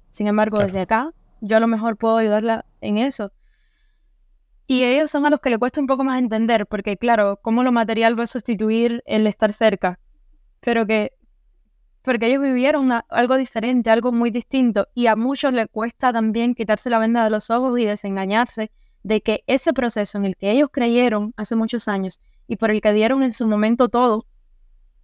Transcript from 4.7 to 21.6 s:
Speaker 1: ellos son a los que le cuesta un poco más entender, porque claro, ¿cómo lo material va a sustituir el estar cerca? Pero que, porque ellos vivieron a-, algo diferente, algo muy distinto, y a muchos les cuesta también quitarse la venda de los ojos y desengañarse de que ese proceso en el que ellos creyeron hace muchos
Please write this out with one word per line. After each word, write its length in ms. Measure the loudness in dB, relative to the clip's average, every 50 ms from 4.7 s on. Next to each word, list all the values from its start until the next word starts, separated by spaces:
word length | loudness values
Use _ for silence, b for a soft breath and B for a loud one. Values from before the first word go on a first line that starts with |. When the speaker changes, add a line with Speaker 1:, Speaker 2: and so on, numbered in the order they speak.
| 0 0 2
Speaker 1:
ellos 260 | 2 2 2 0 0
son 140 | 0 0 0 2
a 20 |
los 100 | 0 0
que 100 | 0 -2
le 80 | -2 0
cuesta 220 | -2 -2 -2 -2
un 60 | -2 -2
poco 160 | -2 -2 -2
más 140 | -2 0 -2
entender, 480 | -2 -2 -2 -2 0 0 0 0 -2
porque 320 | -2 -6 -6 -4 -6 -6 -2
claro, 420 | 0 0 2 2 2 0 -2 -4 -4
¿cómo 180 | -2 0 0
lo 100 | 2 2
material 460 | 2 0 0 0 0 0 2 2 2 0
va 60 | -4
a 40 | -4
sustituir 760 | -6 -8 -6 -4 -4 -2 0 0 0 2 0 0 -2 -4 -6
el 220 | -2 0 0 0 0
estar 240 | 0 0 -2 -2
cerca? 480 | 0 2 2 2 2 2 -2 -4 -4 -6 _ _ _ _ _ _ _ _ _ _ _ _
Pero 240 | -4 -2 0 0 0
que, 280 | 0 0 -2 -2 -4 _ _ _ _ _ _ _ _ _ _ _ _ _ _ _ _ _ _ -4
porque 240 | -2 -2 0 2 0
ellos 140 | 0 2
vivieron 500 | 0 0 0 2 2 2 2 2 2 2
a-, 140 | 0 0 -4 -4
algo 260 | -2 0 0 2 2 0
diferente, 520 | 0 -2 -6 -6 -2 0 0 0 2 4
algo 220 | 2 2 2 0
muy 200 | 0 0 0 0
distinto, 560 | -2 -4 -6 _ 0 0 2 2 2 0 -2 -2 -2
y 120 | 0 2 2
a 80 | 2
muchos 380 | 2 0 -2 -2 -2 -2 0 0
les 140 | 0 -2 -4
cuesta 460 | -4 -6 -6 -6 -4 -2 -2 0 0
también 420 | 0 0 0 0 0 0 0 -2
quitarse 340 | -2 -2 -2 -2 -2 -2 0
la 100 | 0 0
venda 240 | 2 2 2 2 2
de 60 | 2
los 200 | 0 -2 -2 0
ojos 280 | 0 0 0 0 0 0
y 60 | 0
desengañarse 840 | 0 -2 -4 -6 -6 -4 -4 -2 0 0 0 0 0 -2 -8 -8 -8 _ _ _ _ _ _ -4
de 180 | -2 -2 -2
que 220 | 0 -2 -4 -2 -2 -2
ese 260 | -2 0 2 0 0
proceso 440 | 0 0 -2 -2 -4 -4 -4 -4 -4
en 80 | -4
el 120 | -4 -4 -4
que 140 | -2 0
ellos 180 | 2 2 2 2
creyeron 600 | 0 -2 0 2 2 2 2 2 0 -2 -4 -6 -8
hace 200 | -8 -6 -4 -2
muchos 320 | -2